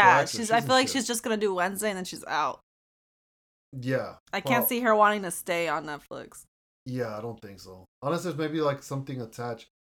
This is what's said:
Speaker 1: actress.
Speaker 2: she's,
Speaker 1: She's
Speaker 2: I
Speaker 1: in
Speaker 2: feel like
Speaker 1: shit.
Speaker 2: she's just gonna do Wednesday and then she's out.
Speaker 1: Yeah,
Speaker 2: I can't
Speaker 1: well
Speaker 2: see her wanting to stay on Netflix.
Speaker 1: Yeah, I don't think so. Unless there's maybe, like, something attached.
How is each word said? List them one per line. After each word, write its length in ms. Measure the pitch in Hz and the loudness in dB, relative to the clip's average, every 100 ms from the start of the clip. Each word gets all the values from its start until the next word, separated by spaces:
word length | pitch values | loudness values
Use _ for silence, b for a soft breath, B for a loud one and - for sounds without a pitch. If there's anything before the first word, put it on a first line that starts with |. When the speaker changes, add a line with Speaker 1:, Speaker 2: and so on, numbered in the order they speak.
| 190 | 8
Speaker 1:
actress. 240 | 156 139 | 8 4
Speaker 2:
she's, 80 | - | -2
Speaker 1:
She's 100 | 220 | 0
Speaker 2:
I 60 | 226 | 2
Speaker 1:
in 60 | |
Speaker 2:
feel 120 | 226 254 | 4 4
like 120 | 269 | 4
Speaker 1:
shit. 60 | 269 | 0
Speaker 2:
she's 100 | 226 | -2
just 160 | 226 | -2
gonna 140 | 240 214 | -2 0
do 160 | 208 | 0
Wednesday 360 | 180 185 190 214 | 0 -2 -2 -4
and 80 | 190 | -4
then 60 | 185 | -6
she's 200 | - - | -10 -4
out. 340 | 135 139 - _ _ _ _ _ _ _ _ _ _ _ | -2 -2 -4 _ _ _ _ _ _ _ _ _ _ _
Speaker 1:
Yeah, 460 | 131 123 127 95 - _ | -8 -2 -2 -2 -10 _
Speaker 2:
I 80 | - | -4
can't 200 | 269 240 | 0 2
Speaker 1:
well 60 | 233 | 2
Speaker 2:
see 120 | 240 | 0
her 140 | 240 214 | 4 6
wanting 260 | 208 208 | 6 4
to 80 | 180 | -4
stay 360 | - - 170 165 | -6 -2 -2 0
on 180 | 151 151 | -2 -4
Netflix. 580 | 143 - 127 - - - _ _ _ 127 | -10 -12 -14 -14 -18 -20 _ _ _ -8
Speaker 1:
Yeah, 320 | 127 113 107 | -6 -4 -6
I 40 | |
don't 180 | 117 110 | -10 -12
think 180 | 101 95 | -16 -18
so. 260 | 92 92 87 _ | -18 -20 -20 _
Unless 220 | 143 170 | -4 -4
there's 120 | 180 147 | -4 -4
maybe, 240 | 156 160 | -4 0
like, 220 | 147 139 | 0 -2
something 380 | - 135 135 127 | -6 -8 -6 -8
attached. 460 | 113 - 120 113 - _ | -10 -8 -8 -10 -14 _